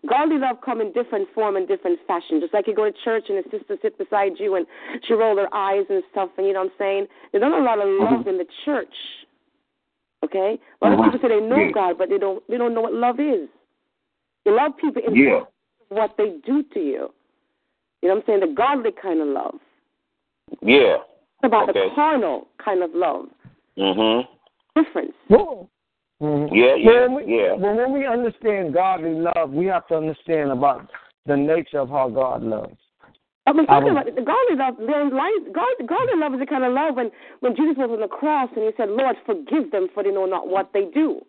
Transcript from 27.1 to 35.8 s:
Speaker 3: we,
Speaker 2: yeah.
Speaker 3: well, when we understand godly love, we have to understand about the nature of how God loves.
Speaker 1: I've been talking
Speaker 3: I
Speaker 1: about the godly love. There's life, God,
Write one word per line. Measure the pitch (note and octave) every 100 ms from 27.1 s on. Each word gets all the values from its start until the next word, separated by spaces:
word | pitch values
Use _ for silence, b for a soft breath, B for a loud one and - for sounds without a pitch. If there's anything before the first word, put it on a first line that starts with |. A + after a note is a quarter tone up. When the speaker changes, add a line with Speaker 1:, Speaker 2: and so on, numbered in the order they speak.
Speaker 3:
we, | C4 G#3+ -
Speaker 2:
yeah. | F3
Speaker 3:
well, | F#3+ G3 G#3+
when | B3+
we | C#4 C4+
understand | A#3 A#3 - A3+ G3+ E3+
godly | D3+ F#3+ F#3 E3
love, | D#3+ E3+ E3+ D#3
we | C#3 F#3
have | F3+ -
to | D#3+
understand | D#3 D3 - D#3+ C#3+
about | B2+ C#3+ A#2+ - B B _ -
the | C#3+
nature | D3 E3 D#3 D3
of | B2+
how | C#3+ C3
God | A#2 C3 B2
loves. | A#2 G#2+ - - _ _ b b _ _ -
Speaker 1:
I've | C#4+
been | D4+
talking | C#4 C#4
Speaker 3:
I | D#4
Speaker 1:
about | A#3+
the | C4
godly | A#3 G4+ B4 D4
love. | C4+ -
There's | A3+ D4 C#4+
life, | C4 E4 G#4+ B3+
God, | F4+ A#4+ A#4+